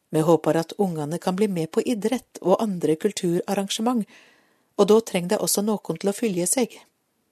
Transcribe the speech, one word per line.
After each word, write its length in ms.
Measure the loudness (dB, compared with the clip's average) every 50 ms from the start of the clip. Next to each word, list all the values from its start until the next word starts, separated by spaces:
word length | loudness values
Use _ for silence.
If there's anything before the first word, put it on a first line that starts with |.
| _ _ -2
Vi 60 | 0
håper 360 | 4 4 4 4 4 2 0
at 160 | 0 0 -4 -4 -4
ungane 400 | -2 -2 -2 -4 -6 -6 -6 -4
kan 180 | -2 -2 -2
bli 120 | 0 0 -2
med 240 | -2 -2 -4 -2 -2
på 80 | -2 -2
idrett 540 | 0 -2 -2 -2 -2 -4 -4 -6 _ -16 -6
og 220 | 0 0 2 2 2
andre 320 | -2 -2 0 0 0 0
kulturarrangement, 1080 | 2 0 -2 -2 -2 -2 0 0 0 -2 -2 -2 -2 -2 -4 -4 -2 -2 0 0 0 -2 -4 -8 -20 -20 _ _ _ _ _ _ _ _ _ _ 2
og 80 | 4
da 120 | 6 6 4
treng 280 | 4 2 -2 -4 -2 -2
de 100 | -2 -2 0
også 220 | 0 0 0 0
nokon 320 | 0 -2 -2 -4 -6 -6 -4
til 120 | -2 -2 -2
å 20 |
fylgje 300 | 0 -2 -2 0 0 -2
seg. 300 | 0 0 0 0 0 -2 -8 -20 _ _ _ _ _ _ _ _ _